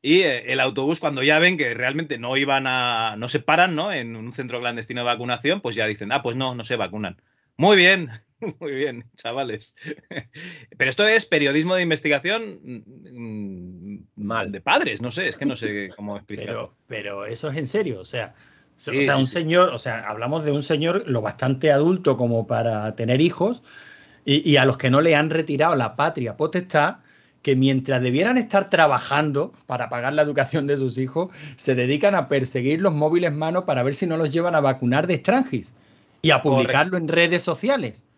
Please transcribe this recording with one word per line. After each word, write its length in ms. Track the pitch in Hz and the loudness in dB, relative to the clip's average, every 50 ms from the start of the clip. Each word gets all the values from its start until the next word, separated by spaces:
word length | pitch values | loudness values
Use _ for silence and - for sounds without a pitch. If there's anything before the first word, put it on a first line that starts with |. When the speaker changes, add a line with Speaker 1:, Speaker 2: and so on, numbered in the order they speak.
| _ | _
Speaker 1:
Y, 180 | 139 160 185 190 | 4 4 4 4
eh, 300 | 156 131 120 104 123 127 | 2 0 -2 -4 -4 -2
el 80 | 135 | 0
autobús, 400 | 127 131 120 139 135 143 170 165 | 0 0 -2 -2 -2 -2 -2 -2
cuando 220 | - 156 143 131 131 | -2 -4 -4 0 2
ya 160 | 143 151 156 | 4 4 6
ven 180 | 170 180 185 | 6 4 4
que 160 | 160 143 120 117 | 2 -2 -4 -2
realmente 460 | 117 123 127 139 151 165 147 143 117 | -2 -4 -4 -2 -4 -6 -6 -8 -8
no 180 | 117 120 131 | -4 -2 -2
iban 300 | 135 139 139 135 135 135 | 0 0 2 0 0 0
a, 480 | 131 127 127 123 123 120 113 113 113 107 | 0 -2 0 0 0 0 0 -2 -2 -4
no 140 | 107 117 120 | -6 -8 -4
se 100 | - 151 | -4 -4
paran, 340 | - - 156 165 175 185 170 | 0 2 4 4 4 2 2
¿no? 200 | 151 165 208 190 | -4 -4 -4 -4
En 200 | 147 120 117 117 | -6 -6 -8 -10
un 180 | 113 110 120 123 | -12 -12 -12 -10
centro 260 | - 131 123 120 120 | -10 -10 -8 -6 -4
clandestino 400 | 123 120 120 120 110 - - 120 | -4 -4 -6 -6 -10 -8 -6 -4
de 60 | 120 | -2
vacunación, 560 | 120 120 117 123 123 123 120 120 143 175 202 - | -2 -2 -2 -2 -4 -4 -2 0 0 0 0 -2
pues 120 | 120 107 | -6 -4
ya 100 | 110 110 | -2 -2
dicen, 260 | 107 107 104 107 101 120 | -2 -2 -6 -6 -4 -4
"Ah, 100 | 143 135 | -2 -2
pues 140 | 123 117 | -2 -4
no, 180 | 127 135 127 123 | -4 -4 -6 -6
no 100 | 120 113 | -8 -6
se 120 | - 127 | -6 -4
vacunan". 460 | 113 101 90 92 107 104 92 87 _ _ _ _ _ _ _ _ | -4 -4 -6 -6 -8 -8 -8 -10 _ _ _ _ _ _ _ _
Muy 220 | - 143 190 208 190 | 2 4 6 6 8
bien, 320 | 175 185 196 185 170 127 110 113 _ _ _ _ | 8 6 6 4 0 -6 -10 -16 _ _ _ _
<laughs> 200 | - 202 - _ | -10 -10 -10 _
muy 120 | 175 151 139 | -10 -8 -6
bien, 340 | 131 143 143 123 120 117 117 _ | -4 -4 -4 -6 -8 -16 -18 _
chavales. 580 | - - 120 120 135 139 123 107 107 - - _ _ - 156 151 - _ _ - 143 | -12 -10 -8 -6 -6 -4 -6 -6 -8 -10 -14 _ _ -14 -14 -14 -14 _ _ -14 -14
<laughs> 560 | - _ _ 151 170 180 - - - _ - | -14 _ _ -18 -18 -18 -18 -20 -20 _ -4
Pero 140 | - 135 131 | -2 -2 -2
esto 180 | 127 - 208 214 | 2 2 4 4
es 160 | 220 226 214 | 4 4 2
periodismo 520 | - - 156 143 139 139 151 160 175 185 | 2 2 2 2 4 2 2 2 2 0
de 60 | 185 180 | 0 2
investigación, 760 | 170 160 147 - 151 147 139 135 175 208 226 226 214 185 87 73 127 127 113 - 104 123 - - - | 0 0 0 2 0 0 0 0 -2 -4 -4 -4 -8 -14 -16 -16 -16 -16 -16 -16 -20 -20 -20 -20 -20
mm, 880 | 123 120 117 113 107 107 104 98 95 90 87 90 90 87 87 101 101 92 85 _ _ | -16 -14 -12 -10 -10 -8 -10 -10 -10 -12 -14 -14 -16 -16 -14 -14 -14 -14 -16 _ _
Speaker 2:
Mal. 360 | - 104 101 117 113 101 95 101 | -10 -6 -4 -4 -4 -4 -4 -8
Speaker 1:
de 80 | 98 | -8
padres, 400 | - 131 165 294 359 - 107 98 | 0 2 2 2 2 0 -4 -6
no 100 | 117 123 | -6 -8
sé, 180 | 110 156 190 151 | -6 -4 -6 -6
es 80 | 113 | -6
que 100 | - 139 | -4 -4
no 100 | 143 131 | -4 -4
sé 320 | 110 117 107 104 104 101 92 95 | -4 -6 -6 -6 -6 -8 -10 -12
cómo 200 | - 104 104 104 104 | -14 -12 -10 -12 -12
explicarlo. 560 | - _ 104 101 107 107 113 113 117 - _ _ _ | -12 _ -14 -12 -10 -10 -8 -10 -10 -12 _ _ _
Speaker 3:
Pero, 340 | _ - 107 104 101 101 98 101 | _ -12 -10 -10 -10 -10 -10 -10
pero 40 | |
eso 220 | 113 117 113 - 151 | -10 -10 -8 -8 -8
es 80 | 135 | -6
en 100 | 156 147 | -6 -8
serio, 340 | 127 - 208 214 165 117 95 | -4 -2 -2 -2 -2 -6 -8
o 40 | 92 | -10
sea, 300 | - - 123 110 98 - _ _ _ _ _ _ _ _ | -10 -8 -8 -8 -8 -12 _ _ _ _ _ _ _ _
so-, 140 | _ - 147 | _ -12 -6
Speaker 1:
Sí, 80 | 131 135 | -2 0
Speaker 3:
o 40 | 143 | 2
sea, 120 | 139 143 | 2 2
Speaker 1:
sí, 60 | 135 | 2
Speaker 3:
un 60 | 135 | 2
Speaker 1:
sí. 60 | 131 - | 0 -2
Speaker 3:
señor, 340 | 175 170 156 165 175 180 180 | -4 -2 2 4 4 4 4
o 100 | 131 113 | 2 -4
sea, 220 | - 131 113 117 | -6 -6 -6 -6
hablamos 440 | 107 104 107 107 117 123 147 165 156 | -6 -8 -8 -6 -4 -4 -4 -4 -2
de 60 | 147 | -2
un 140 | 143 147 139 | -2 -2 0
señor 400 | - 165 147 156 165 175 196 - - | 0 -2 0 0 0 0 -2 -2 0
lo 120 | 131 117 | -2 -2
bastante 500 | 107 107 - - - 131 135 131 - 156 | -2 -4 -6 -4 -2 -2 -2 2 2 4
adulto 460 | 143 139 147 165 185 185 185 151 135 | 4 4 4 2 2 2 2 0 2
como 320 | 123 123 120 117 113 110 - | 2 0 0 0 0 0 0
para 480 | - 120 117 117 113 107 104 110 104 | -2 -2 0 0 -2 -2 -4 -6 -6
tener 240 | - 117 113 123 131 | -4 0 0 2 4
hijos 420 | 156 175 175 - 170 214 247 - _ - - - - - - - - _ _ _ _ | 4 2 2 0 -2 -2 -2 -4 _ -20 -20 -20 -20 -20 -20 -20 -20 _ _ _ _
y, 240 | - 139 151 156 170 | 2 2 2 4 4
y 60 | 143 | 4
a 80 | 139 131 | 6 6
los 120 | 135 127 | 4 2
que 140 | 131 - 131 | 2 2 4
no 100 | 127 143 | 4 4
le 140 | 160 170 156 | 6 6 4
han 160 | 147 151 160 | 4 4 2
retirado 460 | 156 - 156 - 147 139 151 165 175 | 0 -2 -2 -2 0 2 2 2 2
la 180 | 139 120 110 - | 2 0 -2 -2
patria 420 | - 143 165 160 - 123 113 101 | -2 -2 -2 -2 -4 -6 -6 -4
potestad, 600 | - 147 160 - 180 180 180 - 156 147 165 233 - _ _ _ _ _ _ _ _ _ | -4 -4 -2 -2 -4 -6 0 2 2 2 2 0 -6 _ _ _ _ _ _ _ _ _
que 140 | 143 135 | 2 2
mientras 440 | 131 131 135 135 131 131 135 135 127 127 | 4 4 4 2 2 0 0 -2 0 0
debieran 360 | 127 123 139 180 226 254 254 | 0 2 2 2 2 2 0
estar 320 | 220 220 - 196 196 196 | 0 2 0 0 0 2
trabajando 840 | - 170 160 151 135 120 - - 139 147 151 151 139 139 160 - - _ _ | 4 4 6 6 4 2 0 0 0 0 0 2 0 -2 -2 -4 -6 _ _
para 220 | _ 127 123 120 117 | _ -6 -6 -4 -4
pagar 240 | 123 120 120 131 143 | -6 -4 -4 -2 2
la 80 | 151 151 | 2 2
educación 440 | 147 143 139 135 135 - 165 139 | 2 2 0 -2 0 -2 -4 0
de 100 | 143 143 | 0 0
sus 200 | 139 135 127 113 127 | 0 0 -2 -2 -4
hijos, 320 | 131 127 131 160 175 180 - - 147 151 135 | -4 -4 -2 -4 -4 -4 -8 -16 -18 -18 -16
se 180 | - - - 131 | -8 -2 0 0
dedican 400 | 123 123 127 143 151 147 202 196 | 2 2 0 0 2 2 2 2
a 140 | 180 147 - | 2 0 0
perseguir 520 | 143 139 131 123 - 135 120 135 151 160 | 0 0 0 0 -4 -2 0 0 0 2
los 120 | 196 202 160 | 2 0 2
móviles 380 | 147 151 151 160 175 180 170 143 | 2 0 2 2 2 2 0 -2
manos 320 | 147 156 160 170 180 180 | -2 -4 -2 -2 -2 -2
para 180 | - 147 127 123 | -2 -2 0 0
ver 120 | 135 143 | -2 -2
si 120 | - 196 | -2 -2
no 100 | 175 160 | -2 0
los 160 | 160 165 147 135 | 0 -2 0 0
llevan 220 | 165 170 175 170 | 0 0 2 2
a 60 | 156 | 4
vacunar 460 | 143 135 131 131 131 120 127 143 165 | 4 4 2 2 0 2 2 2 2
de 100 | 175 180 | 2 0
Strangis 580 | 143 - - 220 262 262 - - 117 - - _ _ _ _ _ _ _ _ _ _ - | 0 2 2 2 2 2 0 -4 -6 -8 -8 _ _ _ _ _ _ _ _ _ _ 4
y 80 | 156 | 4
a 100 | 147 127 | 4 6
Speaker 1:
Correcto. 100 | - 151 | 6 4
Speaker 3:
publicarlo 460 | 135 127 123 120 127 135 156 185 185 | 4 4 4 4 4 2 2 2 0
en 120 | 180 165 147 | -2 -2 0
redes 340 | 160 165 170 165 175 175 - | 2 4 4 4 2 0 0
sociales. 640 | - 160 135 - 233 277 262 180 117 107 - _ _ _ | -2 -4 -2 0 0 0 0 0 -6 -8 -12 _ _ _